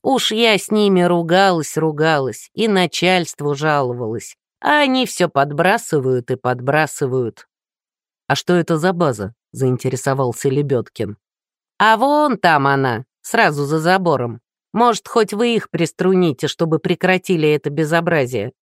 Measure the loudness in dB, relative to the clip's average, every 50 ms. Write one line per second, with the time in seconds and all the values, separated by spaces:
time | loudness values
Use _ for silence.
0 | 0 0 0 0 0 -2 0 2 2 2 2 0 0 0 0 2 4 4 4 4
1 | 4 4 2 0 2 2 2 4 4 4 2 0 -2 -4 -4 -2 -2 -2 0 0
2 | 2 2 2 2 0 -4 -6 -10 -16 _ _ -2 0 2 2 2 0 0 -2 -2
3 | 0 2 2 0 -2 -4 -8 -6 -4 -4 -4 -2 0 0 2 0 0 -2 -4 -6
4 | -6 -6 -6 -8 -10 -14 -20 _ _ _ _ _ -2 0 2 2 2 2 0 0
5 | -2 -4 -2 -2 -2 0 _ 0 0 0 0 0 2 2 0 0 -2 -2 -2 -2
6 | 0 0 -2 -2 -2 -4 -8 -4 -2 -4 -4 -2 -2 0 2 2 0 0 -2 -6
7 | -4 -2 -2 -2 -4 -4 -8 -12 -20 _ _ _ _ _ _ _ _ _ _ _
8 | _ _ _ _ _ _ -2 -2 0 0 0 0 2 0 -2 0 0 -2 0 0
9 | 0 -2 -2 -4 -8 -10 -10 _ _ _ -6 -2 0 0 0 0 -2 -4 -6 -2
10 | -2 -2 -2 0 -2 -2 -4 -2 -2 0 0 0 0 0 -2 -2 -2 -6 _ -8
11 | -8 -8 -8 _ _ _ _ _ _ _ _ _ _ _ _ _ 2 2 2 2
12 | 2 2 2 2 2 0 -2 0 2 2 4 4 4 2 2 2 0 0 -2 -4
13 | -8 _ _ _ _ -4 0 2 2 2 2 -2 -2 -2 -2 0 2 2 0 2
14 | 2 0 0 0 -2 -6 -8 -10 _ _ _ _ _ _ 0 2 2 2 2 -2
15 | _ -2 0 0 0 0 0 -2 0 0 0 -2 -2 -4 -4 -4 -4 -4 -2 -2
16 | 0 2 4 4 2 2 0 -2 -6 -6 -4 -4 -2 -2 -2 -2 0 -2 -2 0
17 | 0 0 0 0 _ -2 -2 2 2 2 2 0 -2 -4 -4 -4 -2 0 0 0
18 | 0 0 0 0 0 0 -2 -6 -6 -6 _ _